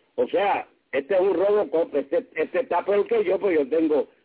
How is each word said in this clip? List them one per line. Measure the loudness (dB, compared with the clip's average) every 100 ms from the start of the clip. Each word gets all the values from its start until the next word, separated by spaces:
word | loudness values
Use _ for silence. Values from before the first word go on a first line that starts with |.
| _ -4
O | -2
sea, | 0 0 -2 -6 _ _
este | -6 0
es | 0
un | 2
Robocop, | 2 2 2 0 -2 0
este, | -2 -2 -4 -4
este | -6 -4 -4
está | -2 -4
peor | 0 0 0
que | 0
yo, | 0 0
pues | 2 0
yo | 2
tengo | 0 2 0 -2 _